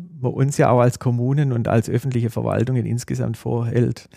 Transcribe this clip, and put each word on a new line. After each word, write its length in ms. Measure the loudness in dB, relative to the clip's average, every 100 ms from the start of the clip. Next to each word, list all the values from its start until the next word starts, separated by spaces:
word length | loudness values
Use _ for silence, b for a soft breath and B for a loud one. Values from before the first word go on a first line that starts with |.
| -16 -6
man 100 | -4
uns 240 | 0 0 2
ja 120 | 4
auch 100 | 6
als 180 | 4 2
Kommunen 520 | -2 0 0 2 0
und 140 | 0 2
als 220 | 0 0
öffentliche 400 | -2 -2 -2 -2
Verwaltungen 560 | -2 -2 0 0 -2 -2
insgesamt 520 | -4 -4 -6 -4 -6
vorhält, 680 | -4 -4 -2 0 0 -2 -12